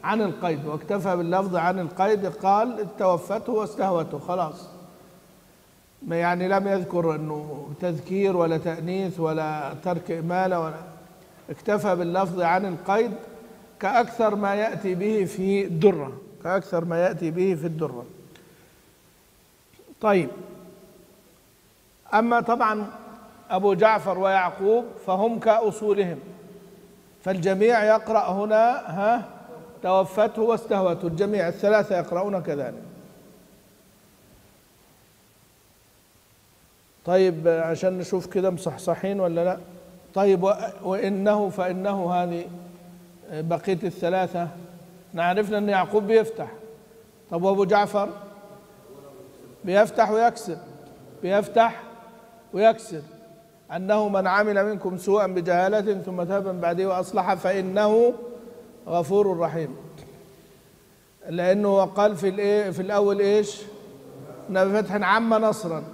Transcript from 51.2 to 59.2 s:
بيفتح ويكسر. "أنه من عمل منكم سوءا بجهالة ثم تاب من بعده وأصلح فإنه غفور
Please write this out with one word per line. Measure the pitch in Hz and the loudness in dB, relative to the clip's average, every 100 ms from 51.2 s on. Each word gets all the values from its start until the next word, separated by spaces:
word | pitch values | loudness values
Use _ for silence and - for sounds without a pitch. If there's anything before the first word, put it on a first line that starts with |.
بيفتح | 180 202 208 226 226 - - - - - - - - | 0 0 2 4 4 2 -16 -20 -20 -20 -20 -20 -10
ويكسر. | 175 220 220 - 160 147 - - - - _ _ 165 | 4 4 4 -6 -12 -12 -20 -20 -20 -20 _ _ -8
"أنه | 190 214 208 | 0 2 2
من | 196 190 | 0 2
عمل | 196 214 202 202 | 2 2 2 0
منكم | 208 185 180 | -2 -6 -6
سوءا | 190 202 190 | 0 2 2
بجهالة | 185 170 175 185 214 208 196 | -2 0 2 4 2 0 -2
ثم | 180 180 | -4 -6
تاب | 170 196 190 | -2 -2 -4
من | 180 | -2
بعده | 170 170 190 | -2 0 0
وأصلح | 185 185 208 185 | -2 -2 -2 0
فإنه | 190 180 196 185 196 208 220 240 240 - - - - - - - | 0 0 -2 -2 0 4 6 4 2 -10 -16 -18 -20 -20 -20 -4
غفور | 170 156 196 | -2 0 2